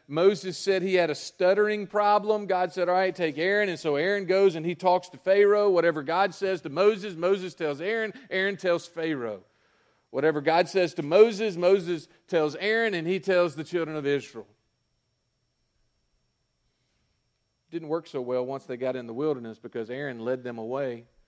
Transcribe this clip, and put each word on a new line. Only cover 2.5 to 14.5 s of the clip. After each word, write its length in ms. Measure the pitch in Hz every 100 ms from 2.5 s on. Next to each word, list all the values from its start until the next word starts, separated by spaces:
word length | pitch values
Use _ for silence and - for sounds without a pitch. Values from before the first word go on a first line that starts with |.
| 185 180
said, 160 | 185 175
"All 80 | 180
right, 180 | 190
take 240 | 185 165 143
Aaron." 300 | 180 208 202
And 120 | 160
so 180 | 160 143
Aaron 280 | 180 202 180
goes 300 | 190 196 160
and 100 | 165
he 80 |
talks 360 | 170 185 180 -
to 80 | -
Pharaoh. 520 | 185 202 202 208 208
Whatever 320 | 180 165 156
God 320 | 139 170 196
says 280 | - 196 180
to 80 | 156
Moses, 440 | 143 208 214 208
Moses 400 | 165 175 196 180
tells 280 | - 156 139
Aaron, 320 | 180 226 220 - -
Aaron 260 | 190 196 196
tells 320 | 185 170 -
Pharaoh. 560 | 165 160 147 117 101 - _ _ _ _ _ _
Whatever 280 | 127 151 147
God 300 | 143 165 185
says 240 | 196 175 -
to 80 |
Moses, 540 | 147 185 226 202 220 170
Moses 500 | 175 196 170 165 - _ _
tells 280 | 170 151 147
Aaron, 380 | 202 226 226
and 120 | 180 160
he 140 | 190
tells 360 | 196 180 175 143
the 100 | 143
children 320 | 170 160 156
of 100 | 139
Israel. 400 | 143 - 117 101